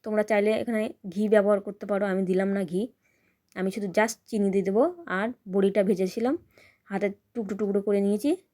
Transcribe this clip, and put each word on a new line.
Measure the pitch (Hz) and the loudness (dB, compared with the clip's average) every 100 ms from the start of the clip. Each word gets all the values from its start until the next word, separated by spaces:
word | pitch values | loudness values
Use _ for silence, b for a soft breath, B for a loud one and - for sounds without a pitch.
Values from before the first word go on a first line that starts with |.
তোমরা | 220 214 214 | 0 -2 2
চাইলে | 214 208 220 | 2 2 0
এখানে | 226 220 220 - 196 | -2 -2 -4 -8 -10
ঘি | 175 214 | -2 4
ব্যবহার | 208 202 202 202 | 4 6 2 0
করতে | 202 202 | -12 -4
পারো, | 202 202 | -2 0
আমি | 190 185 | 0 0
দিলাম | 185 196 196 | 0 0 -2
না | |
ঘি, | 180 175 247 _ _ _ _ _ _ - | -2 -4 -4 _ _ _ _ _ _ -6
আমি | 190 | -4
শুধু | 214 202 214 | -4 -2 0
just | 214 - _ | 0 -2 _
চিনি | 220 196 | 0 2
দিয়ে | 196 190 | 2 0
দেবো। | 202 320 349 - 185 | 2 0 -2 -6 -4
আর | 220 247 196 | -4 -8 -4
বড়িটা | 196 196 202 190 | 2 2 2 2
ভেজেছিলাম, | 185 190 226 240 330 _ b b b _ | 2 0 -2 -2 -2 _ b b b _
হাতে | 196 202 202 _ | -4 -4 -6 _
টুকরো | 240 196 202 | -10 -8 -4
টুকরো | 202 202 196 | -2 -2 0
করে | 202 202 | 0 2
নিয়েছি | 208 285 359 _ | 0 -2 -4 _